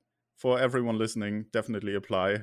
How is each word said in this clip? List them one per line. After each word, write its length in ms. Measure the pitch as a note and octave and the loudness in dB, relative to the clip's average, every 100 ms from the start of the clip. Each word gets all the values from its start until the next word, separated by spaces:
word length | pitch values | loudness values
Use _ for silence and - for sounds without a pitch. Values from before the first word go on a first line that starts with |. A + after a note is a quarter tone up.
| _ _ _ _ | _ _ _ _
for 240 | B2+ B2 | 0 2
everyone 380 | B2+ B2+ A#2+ A2 | 2 2 0 0
listening, 480 | A2 A2+ G#2 G#2 A2 | 0 -2 -4 -4 -2
definitely 440 | A2+ G#2+ G#2+ G2+ G2 | -2 -2 -4 -2 -4
apply 440 | - G2 F#2+ G#2 | 0 0 2 0